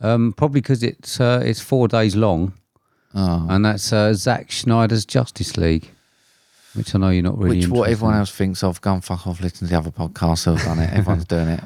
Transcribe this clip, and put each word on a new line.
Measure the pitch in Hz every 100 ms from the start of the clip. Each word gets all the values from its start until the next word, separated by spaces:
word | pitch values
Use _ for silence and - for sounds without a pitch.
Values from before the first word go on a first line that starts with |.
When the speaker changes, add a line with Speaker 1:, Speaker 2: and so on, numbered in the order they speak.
Speaker 1:
Um, | 110 117 117 -
probably | 147 139
'cause | 110 127
it's, | 120 - - -
uh, | 123 123
it's | 120 113
four | - 135 117
days | 117 110 98
long. | 110 82 92 - _ _ _ _ _
Speaker 2:
Oh. | 101 92 85 85
Speaker 1:
And | 95 107
that's, | 104 -
uh, | 110 107
Zack | 107 123 117 -
Snyder's | - - 117 113 113 -
Justice | 127 120 - - -
League, | 85 82 - - _ _ _ _ _ _ _
which | 107 107
I | 98
know | 95
you're | 92
not | 90 95
really | 92 90
Speaker 2:
Which | 87
what | 104 107
Speaker 1:
interested |
Speaker 2:
everyone | 113 113 107
Speaker 1:
in. |
Speaker 2:
else | 101
thinks | - 95 90
of, | 98 87
"Go | 104
and | 95
fuck | - 87 92
off, | 85
listen | 90 - 85
to |
the | 87
other | 78
podcasts | - 82 - 85 80
who | - 80
have | 80
done | 82
it." | 95
Everyone's | 113 101 90
doing | 82 85 80
it. | 82